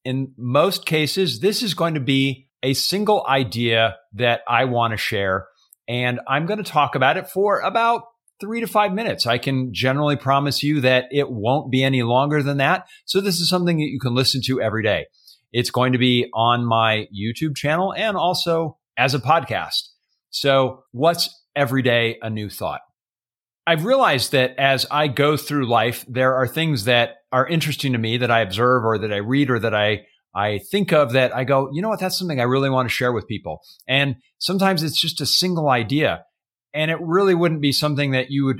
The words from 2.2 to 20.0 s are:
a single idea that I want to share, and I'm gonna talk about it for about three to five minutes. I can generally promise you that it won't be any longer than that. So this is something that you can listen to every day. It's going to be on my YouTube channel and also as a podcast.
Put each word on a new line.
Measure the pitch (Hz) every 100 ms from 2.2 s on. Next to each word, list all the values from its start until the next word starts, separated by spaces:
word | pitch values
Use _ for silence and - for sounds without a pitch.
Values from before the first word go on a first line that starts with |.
| 135 131 _ _
a | 131
single | 135 - 190 208 208 117
idea | 139 117 113 120 113 113 - _
that | 104 120 117 -
I | 120 131
want | 120 117
to | 110
share, | - 104 98 95 - _ _ _ -
and | 120 123 123 -
I'm | 135 170
gonna | 214
talk | 196 151 139 139
about | 131 160
it | 180
for | 190 202 202
about | 175 214 233 233 - _ _ _
three | 202 233
to | 220
five | 214 208
minutes. | 190 226 107 120
I | 120
can | 139 135 127
generally | 92 127 139 147 143
promise | 135 139 143 135
you | 143 151
that | 127 127 127
it | 143 139
won't | 120 107 139 151
be | 131
any | 135 131
longer | 117 123 143 151
than | 139 143
that. | 139 180 - - -
So | 190
this | 196 170
is | 170
something | 180 175 160
that | 151
you | 135
can | 127 120
listen | 131 135 123
to | 131
every | 110 110
day. | 107 90 - _ - - _
It's | 113 117
going | - 127
to | 127
be | 127 123 120
on | 113 117 120 120
my | 113 113 107 104
YouTube | 101 107 113 160 135
channel | 143 160 190 -
and | 220 190
also | 170 180 170 165 160 - _ -
as | 135
a | 135
podcast. | 120 165 127 101 80 - - _